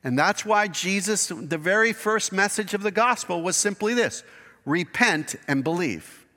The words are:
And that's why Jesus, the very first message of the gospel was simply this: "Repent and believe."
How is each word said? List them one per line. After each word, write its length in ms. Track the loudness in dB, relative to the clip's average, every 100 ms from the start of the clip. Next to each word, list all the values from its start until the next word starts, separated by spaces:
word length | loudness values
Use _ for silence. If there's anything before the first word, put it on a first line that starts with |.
| 0
And 100 | 2
that's 280 | 2 2
why 240 | 2 2 2
Jesus, 580 | -2 -2 -2 0 -2 -2
the 320 | -6 -4 -2
very 340 | 2 4 2
first 400 | 0 0 0 0
message 420 | 0 0 0 -4
of 80 | -2
the 80 | -2
gospel 500 | 2 2 0 -2 -4
was 140 | 0 0
simply 360 | 0 0 0
this: 300 | 2 0 -4 -16 -20 -20 _
"Repent 720 | -2 -2 -2 2 2 2 -4 -10 -2
and 160 | 0
believe." 600 | 0 0 -2 -4 -10 -20 _